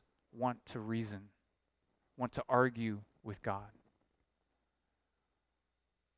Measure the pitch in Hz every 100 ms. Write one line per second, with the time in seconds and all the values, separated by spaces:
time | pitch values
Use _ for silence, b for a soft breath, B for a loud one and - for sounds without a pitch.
0 | _ _ _ 117 123 120 - 123 107 113
1 | 110 101 101 _ _ _ _ _ _ _
2 | _ - 123 - - 123 127 117 113 104
3 | 104 _ 110 98 113 98 101 - _ _
4 | _ _ _ _ _ _ _ _ _ _
5 | _ _ _ _ _ _ _ _ _ _
6 | _